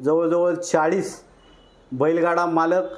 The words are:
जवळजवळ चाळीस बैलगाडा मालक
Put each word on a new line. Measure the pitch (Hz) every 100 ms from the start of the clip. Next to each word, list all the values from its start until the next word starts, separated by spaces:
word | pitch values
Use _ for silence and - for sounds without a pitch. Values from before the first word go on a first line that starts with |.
जवळजवळ | 135 160 165 175 175
चाळीस | 165 - 160 156 185 - - - - - - - _ -
बैलगाडा | 131 147 165 170 170 175
मालक | 165 165 180 185